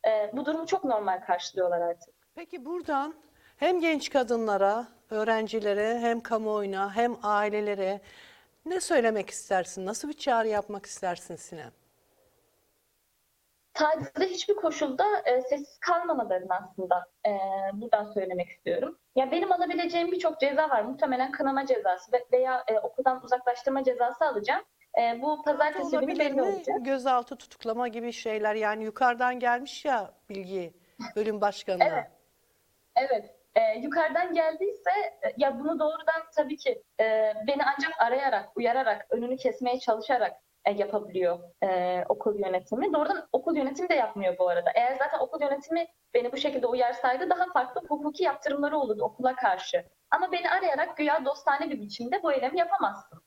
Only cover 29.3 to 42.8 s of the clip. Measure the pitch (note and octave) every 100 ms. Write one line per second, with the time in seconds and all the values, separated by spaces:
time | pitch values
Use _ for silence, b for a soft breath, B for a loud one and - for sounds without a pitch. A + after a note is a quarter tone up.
29.3 | B3+ B3 A#3+ C#4 - D4+ B3 F#3 _ _
30.3 | G3 F#3 F#3+ E3+ _ B B A3+ G#3+ G#3+
31.3 | G#3+ G3+ G3 - F#3 - - - _ _
32.3 | _ _ _ _ _ _ - C#4 A#3 G3+
33.3 | - _ A3 A3 A3+ C#4 D#4 D#4 E4+ F4+
34.3 | E4+ D#4+ D#4+ G4 G4+ - G4+ - - -
35.3 | - C4+ A#3+ D4+ E4 D4+ D#4 - D#4+ D#4+
36.3 | - D4+ D4+ - A#3 _ - A3 A3 G#3+
37.3 | G#3+ A3 C#4 C4+ C#4 D4+ D#4+ A#3 C4 C#4
38.3 | G#3+ - - A#3 B3+ B3 G#3 - A#3 A#3+
39.3 | C4 B3+ A3+ B3 B3+ B3 A3 - B3 F#3+
40.3 | - _ _ - G3+ G3+ G#3 G#3 F3+ F3+
41.3 | F3 - _ G3 F#3 F3+ F3+ - G#3 A3
42.3 | G#3 F#3+ F#3 - A3+